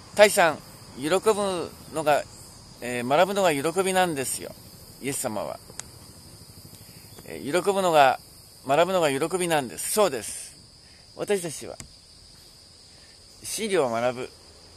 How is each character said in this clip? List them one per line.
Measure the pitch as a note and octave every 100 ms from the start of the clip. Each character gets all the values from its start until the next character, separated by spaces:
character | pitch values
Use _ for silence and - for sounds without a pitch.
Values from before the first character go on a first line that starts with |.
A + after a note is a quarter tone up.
| - -
タ | G#3
イ |
さ | G3+ E3+
ん、 | C#3 - - - -
喜 | C#3+
ぶ | F#3 G#3+ G3+ G3+ F3+ C3+ - -
の | -
が、 | D3+ C#3 - - - - - -
え | A#2+ B2
ー、 | A#2+
学 | D3+ F#3
ぶ |
の | G3+
が | F#3
喜 | C#3+ D3 E3+
び | F#3+
な | F#3 F3+
ん | D3
で |
す | B2+ -
よ。 | - - - - - -
イ | B2+
エ |
ス | C3
様 | B2+ G#2
は。 | D2+ - - - - - - - - - - - - - - - - - -
え | D#2+
ー、 |
喜 | G#2+ E3+ G3
ぶ | G3
の | F#3
が、 | D#3 C3+ - - - - - B2+
学 | D3 F3+
ぶ |
の | F#3+
が | D#3
喜 | C3+ D#3 F3+
び | F3
な | D#3
ん | B2
で | D#2+
す。 | -
そ | - G3
う |
で | B2+
す。 | G#2 - - - - - - - - -
私 | D#3+ G3+
た | E3+
ち | - G2
は、 | - - - - - - - - - - - - - - - - -
真 | - - G#3+
理 | F#3
を | C3
学 | A2+ B2 B2
ぶ。 | B2+ - - - -